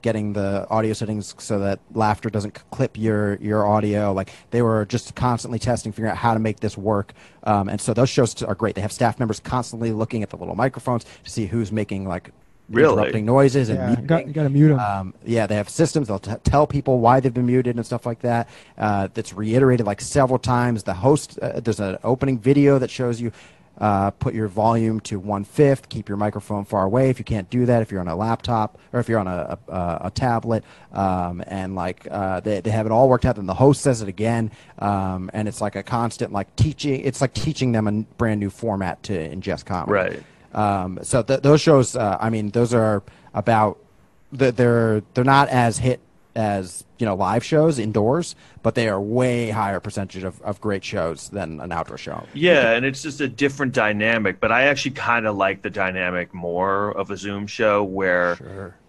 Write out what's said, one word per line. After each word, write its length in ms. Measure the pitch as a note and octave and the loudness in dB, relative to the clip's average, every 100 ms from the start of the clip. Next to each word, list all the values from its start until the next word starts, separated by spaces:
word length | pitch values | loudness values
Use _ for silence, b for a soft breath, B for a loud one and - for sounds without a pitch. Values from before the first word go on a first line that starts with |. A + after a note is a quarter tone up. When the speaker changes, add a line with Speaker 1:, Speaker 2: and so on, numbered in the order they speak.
Speaker 1:
getting 320 | A#2 A2 G#2 | -2 -2 -2
the 320 | G2+ G2 G2 F#2 | -4 -2 -4 -2
audio 200 | A2 A2 | -2 0
settings 440 | G#2+ G#2+ G#2+ G2 - | -2 -4 -6 -6 -14
so 220 | - G#2 | -6 -2
that 200 | G2 G2 _ | -2 -4 _
laughter 380 | A2+ G#2+ G#2 A2+ | 0 0 0 -2
doesn't 260 | G#2+ G#2 - | -4 -6 -12
c-, 60 | - | -18
clip 260 | - C3 - | -4 -4 -2
your, 380 | A2 G#2+ G#2 G2+ | 0 0 0 -2
your 280 | G#2 G#2+ | 0 2
audio. 480 | G#2 G#2+ G#2 G#2 G#2 | 4 2 2 0 0
Like, 200 | F#2+ F#2+ B B | -2 -4 B B
they 140 | A#2 | 0
were 220 | A#2 A2 G#2 | 2 2 0
just 280 | A#2+ - | -4 -6
constantly 460 | - B2 A#2 - A#2 | -2 0 0 -4 -6
testing, 320 | - A#2 A2 | -2 -2 -4
figuring 200 | G#2 A2 | -6 -4
out 60 | F#2 | 0
how 160 | A#2 | 2
to 60 | A2 | 2
make 220 | A2 G#2 | 0 -2
this 180 | G#2+ - | -6 -4
work. 340 | G2 G#2 G2+ - b b | 0 0 -2 -10 b b
Um, 260 | - G#2 G2 | 0 2 2
and 100 | G2+ | -4
so 140 | - | -2
those 160 | A2 B2+ | 2 2
shows 240 | - A#2+ | 4 0
t-, 100 | - | 0
are 120 | A#2 G2+ | -6 -2
great. 180 | A2 | -2
They 80 | - | -2
have 100 | G2+ | -6
staff 280 | - A#2+ G#2+ | 0 0 0
members 200 | A#2 G#2+ | -4 -4
constantly 520 | - B2+ A#2+ A2+ A#2 | -4 -4 -4 -6 -4
looking 320 | G#2+ A2+ A#2 | -2 -4 -4
at 80 | G#2 | -6
the 60 | F2 | -8
little 180 | F2 F2 | -8 -2
microphones 500 | C3 B2+ - A#2+ - B | -2 -2 -4 -4 -4 B
to 60 | - | -12
see 160 | - G#2 | -6 -4
who's 260 | A#2 G#2+ | -2 -2
making, 360 | G#2+ G#2 G2 F#2+ | -4 -4 -6 -6
like, 240 | F2 - - _ _ _ | -8 -10 -20 _ _ _
Speaker 2:
Really? 240 | A2+ D3+ | 4 4
Speaker 1:
interrupting 320 | G2+ C2+ A2 G#2+ | 4 2 0 2
noises 440 | C3 C#3 C3 A#2+ | 4 4 4 0
and 80 | C3+ | 0
Speaker 3:
Yeah, 120 | B2+ | 0
you 40 | - | -2
got, 180 | C3+ E3 | 0 -2
Speaker 1:
muting. 120 | C3+ | 0
Speaker 3:
you 40 | |
gotta 160 | D3+ D3 | -2 0
mute 220 | C#3+ D#3 | 4 6
'em. 80 | C#3 | 4
Speaker 1:
Um, 340 | G#2 G2+ F#2 - | 0 -4 -6 -10
yeah, 220 | - A#2 G2+ | -2 0 0
they 80 | |
have 160 | G#2 G2+ | -2 -2
systems. 380 | - E3 D#3+ A#2+ | 0 0 2 -2
They'll 100 | G2 | -4
t-, 140 | - A2 | -6 -2
tell 220 | - C#3+ D3+ | 2 4 2
people 360 | C#3+ C3+ B2+ | 0 0 4
why 180 | A2+ C3 | 6 6
they've 120 | C3 | 4
been 140 | A#2+ B2 | 0 2
muted 300 | B2+ B2 A#2+ | 2 2 -2
and 100 | A2+ | -4
stuff 220 | A#2+ - | -6 -6
like 140 | A#2 | -4
that. 280 | B2 A#2 A2+ b b b | 0 0 -2 b b b
Uh, 300 | G#2+ G2+ G2 | -2 0 -2
that's 180 | - G#2+ | -6 -10
reiterated, 540 | F#2 G#2+ A#2 C3+ B2 G#2 | -6 0 4 4 4 0
like, 160 | G2+ | -2
several 380 | - D3 C3 B2+ | -2 2 2 2
times. 420 | - B2 B2 A2+ | 2 2 2 -2
The 140 | G2 F#2 | -4 0
host, 420 | A2+ D3 - - | 4 2 0 -8
uh, 200 | - - | -6 -4
there's 200 | A#2 G#2+ | -4 -2
an 200 | G2 F#2+ | -4 -4
opening 360 | A2+ C3 C3+ B2+ | -2 0 0 0
video 400 | G#2 C#3+ C#3 C#3 | 2 4 6 4
that 100 | B2 | 0
shows 320 | - B2 A#2 | -4 -4 -2
you, 100 | A#2 b b b b - | -6 b b b b -2
uh, 320 | G#2+ G2+ G2 | 0 2 0
put 240 | - - | -2 -4
your 140 | G#2+ G#2+ | -2 -4
volume 540 | F#2 A2 A2+ A2+ A2 | 0 2 2 0 -2
to 180 | - G#2 | -6 -10
one-fifth, 680 | G2 G2+ G2 - C#3+ C#3 - | -4 -4 -4 2 4 4 -2
keep 180 | A2+ G#2 | -12 -8
your 100 | G2+ | -2
microphone 460 | G#2 G#2 - G#2 | -2 -4 -6 -8
far 220 | G2+ G#2 F#2+ | -2 0 2
away 240 | A#2 C3 | 4 2
if 100 | B2+ | 0
you 60 | - | -2
can't 240 | A2 F2+ | -4 -2
do 160 | B2 B2 | 0 2
that, 160 | A#2+ | 2
if 100 | A2 | 2
you're 80 | F#2+ | -4
on 80 | F2 | -4
a 80 | E2+ | -4
laptop 600 | A2 A2+ - A#2 G#2+ - b | -2 -2 -2 -2 -2 -6 b
or 80 | B2 | -4
if 80 | A#2 | 0
you're 100 | A2+ | 0
on 80 | F#2 | 0
a, 320 | F2+ D#2 - - | -4 -6 -8 -8
a, 340 | F2+ F2 E2 F#2 | -4 -4 -4 -6
a 60 | - | -2
tablet. 480 | C3 A#2 A2+ A2 b b b | 0 -2 -2 -4 b b b
Um, 500 | - G2 F#2 F2 F2 F2+ | -2 0 0 -4 -6 -8
and, 280 | G2 F#2+ F#2+ | -8 -6 -6
like, 320 | F2+ F2+ - | -6 -8 -10
uh, 300 | G2 F#2+ F#2 | -6 -4 -4
they, 220 | G2+ G2+ | -4 -4
they 100 | G2+ | -2
have 140 | G#2+ A2 | -2 2
it 60 | |
all 160 | A2 C3+ | 4 6
worked 160 | B2+ C3 | 6 2
out. 100 | A2+ | -2
Then 120 | F#2+ | -4
the 60 | |
host 280 | F#2 C3+ C#3+ | 4 4 4
says 200 | C#3+ A#2+ | 0 -2
it 60 | G#2 | -4
again. 420 | F#2 A2 A#2 A2 b b b | -4 -2 0 -2 b b b
Um, 500 | G2+ G2+ F#2 F#2 F#2 | -2 -2 -2 -6 -6
and 140 | G#2+ G#2+ | -6 -6
it's, 120 | G2+ | -4
like, 160 | G#2 G2 | -6 -6
a 80 | |
constant, 480 | G2 A#2+ A#2 - A2 | -6 -2 -2 -4 -6
like, 240 | G2+ F#2+ - | -4 -6 -2
teaching. 460 | D#3 C#3+ D3 C3 | -2 -2 -4 -2
It's 180 | C3 - | -4 -2
like 140 | C3 | -2
teaching 400 | - - D3+ C3 | -2 -6 -2 0
them 120 | A2+ G#2+ | 0 0
a 60 | |
n-, 160 | G#2 A2 _ | -2 -6 _
brand 220 | A#2 G#2+ | 0 0
new 100 | G2+ | -2
format 540 | - A#2 G2 F#2 - | -4 -4 -2 -4 -6
to 100 | - | -6
ingest 520 | F#2+ D#2 E2+ F#2+ F2 - | -6 -6 -8 -6 -6 -4
comedy. 260 | F#2 D2+ | -6 0
Speaker 2:
Right. 320 | G2+ F2+ - - b b | 0 0 -4 -14 b b
Speaker 1:
Um, 460 | - G#2 G2 F#2 F#2 | -2 0 0 -4 -8
so 200 | - C3 | -2 -2
th-, 200 | - C3+ | 0 2
those 180 | C#3 D3+ | 4 6
shows, 380 | - C#3+ B2 B2 | 6 6 4 0
uh, 200 | G#2+ F#2+ | -2 0
I 120 | A2+ | 0
mean, 220 | A2+ G#2 | -2 -2
those 220 | A2 A#2+ | 0 2
are 300 | A#2+ A2 G#2 - b b | 4 4 0 -4 b b
about, 440 | - G#2 A2 G#2+ - _ _ _ _ _ C3 | -4 2 4 2 0 _ _ _ _ _ 0
th-, 160 | C3 A#2 | 0 4
they're, 460 | A#2+ A#2 A2+ G#2+ - | 4 4 4 2 0
they're 120 | - B2+ | 0 4
not 240 | C#3 C#3+ | 6 4
as 300 | B2+ A#2+ G#2+ | 4 2 2
hit 200 | A#2+ B2+ _ _ _ | -2 -2 _ _ _
as, 500 | - A2 G2+ F#2 - - _ | -4 -2 -2 -4 -12 -20 _
you 80 | A#2 | -2
know, 100 | F#2+ | 0
live 300 | F#2+ A2+ - | 0 0 2
shows 340 | D#3 D#3+ C#3 | 2 4 2
indoors, 560 | A2 G#2+ G#2 D3+ E3+ - b b | 0 2 2 2 -2 -12 b b
but 140 | A2+ A#2 | -2 0
they 140 | A2+ | 0
are 100 | G2 | 0
way 500 | G2+ A#2+ B2+ A#2+ A#2 | 0 2 2 2 -2
higher 280 | G#2+ G2+ F#2+ | -2 -2 -2
percentage 440 | G#2 G#2 G2 F#2 | -4 -6 -8 -6
of, 180 | F#2 - | -10 -8
of 180 | - G#2 | -8 -6
great 240 | G#2+ G2 | -4 -4
shows 460 | - G#2 E2 D2+ - | -4 -4 -4 -4 -10
than 320 | G2+ E2+ D#2 | -8 -8 -8
an 100 | F2+ | -6
outdoor 260 | E2+ D#2+ - | -6 -6 -10
show. 280 | - - - | -12 -12 -12
Speaker 2:
Yeah, 380 | C#3+ E3+ D#3+ A#2 | 0 4 6 6
and 140 | A#2 C3+ | 4 0
it's 160 | C3+ | -4
just 200 | D#3 C3+ | -10 -4
a 60 | C#3 | -6
different 440 | A2 C#3 C#3 C3+ | 0 -2 0 -2
dynamic, 680 | B2 G#2+ G#2 A2 A#2 G2+ F#2 | 2 2 2 2 2 0 0
but 100 | A2+ | 2
I 120 | A#2 | 4
actually 320 | C3+ C#3 C#3+ B2+ | 4 2 -4 -4
kinda 360 | A2+ A#2 A2 | 0 0 0
like 300 | G2+ F#2+ F#2+ | 0 0 0
the 80 | G#2 | -6
dynamic 640 | G2+ F#2+ F#2 F2+ F2+ F2 | -4 -4 -2 -2 -2 -6
more 580 | F#2 F2 E2+ F#2+ G2 G#2 | -6 -4 -2 0 0 -2
of 180 | - G2 | -4 -6
a 60 | G2 | -6
Zoom 320 | G2+ G2+ G#2 | -6 -6 -8
show 380 | - A2 G#2 G2+ | 0 2 2 0
where 500 | F#2+ F#2+ F2+ F2 F2 | -2 0 2 2 -2
Speaker 1:
Sure. 400 | - F#2+ F#2+ - | -8 -14 -14 -16